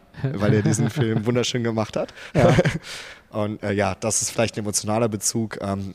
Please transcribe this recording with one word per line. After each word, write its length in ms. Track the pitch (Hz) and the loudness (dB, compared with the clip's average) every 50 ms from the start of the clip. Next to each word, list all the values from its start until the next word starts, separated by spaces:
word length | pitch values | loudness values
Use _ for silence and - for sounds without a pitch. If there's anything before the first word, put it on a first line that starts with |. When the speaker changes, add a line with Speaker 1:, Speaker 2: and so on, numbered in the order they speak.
| _ _ - - | _ _ -10 -6
Speaker 1:
weil 320 | - 135 - 98 104 104 107 | -6 -4 -2 0 2 2 4
er 80 | 107 | 4
diesen 280 | 101 110 107 - 117 104 | 4 2 2 2 0 0
Speaker 2:
<laughs> 20 | |
Speaker 1:
Film 340 | - - 120 110 113 110 104 | 0 0 0 0 0 0 0
wunderschön 380 | 120 120 123 117 - - 123 113 | 0 0 0 0 0 -2 -2 -2
gemacht 340 | 117 110 110 104 - - | 0 0 -2 -2 -2 -2
hat. 160 | - - - - - - - - | -6 -6 -6 -10 -16 -10 -2 2
Speaker 2:
Ja. 200 | 160 120 - 135 113 | 4 6 6 6 6
Speaker 1:
<laughs> 40 | - 151 - 160 - - - - - - - - _ _ | 4 2 0 -4 -8 -10 -14 -14 -14 -16 -18 -20 _ _
Und, 300 | - 110 104 104 107 - | -4 -2 -2 -2 -2 -2
äh, 120 | - 104 101 | -2 0 2
ja, 200 | 101 101 95 92 | 2 2 2 0
das 300 | - - 110 104 - - | -2 -2 -2 0 0 -2
ist 80 | - | -2
vielleicht 240 | - - 113 107 - | 0 0 0 0 0
ein 40 | 113 | -4
emotionaler 460 | 104 104 101 - - 104 107 113 120 | -4 -2 -2 -2 -2 0 0 2 2
Bezug. 520 | 110 107 101 - - - 117 113 104 - - | 0 0 -2 -2 -2 -2 -2 -2 -4 -6 -6
Ähm, 320 | - 98 98 98 98 95 | -4 -4 -4 -4 -4 -8